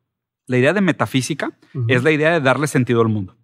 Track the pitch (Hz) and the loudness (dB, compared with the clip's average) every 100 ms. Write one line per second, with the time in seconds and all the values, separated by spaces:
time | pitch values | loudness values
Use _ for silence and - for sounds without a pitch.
0 | _ _ _ _ - 127 131 190 185 - | _ _ _ _ -4 0 2 2 0 0
1 | 113 131 123 156 320 - _ 143 117 127 | -2 -2 -4 -6 -8 -10 _ -6 0 0
2 | 139 151 156 170 131 127 151 143 120 117 | 2 0 0 0 0 0 0 0 0 2
3 | 113 107 92 _ | 2 0 -6 _